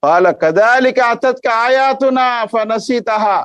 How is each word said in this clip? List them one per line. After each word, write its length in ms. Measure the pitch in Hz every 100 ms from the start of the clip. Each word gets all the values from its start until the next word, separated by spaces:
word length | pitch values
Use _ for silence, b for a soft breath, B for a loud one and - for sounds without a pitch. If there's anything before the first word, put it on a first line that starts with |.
"ఖాల 280 | 143 185 185
కదాలిక 680 | - 160 160 220 247 262 254
అతత్క 460 | 240 240 262 254 269
ఆయాతునా 760 | 226 240 262 269 262 269 254 254 240
ఫనసీతహా." 920 | 214 226 214 226 - 247 226 214 214 190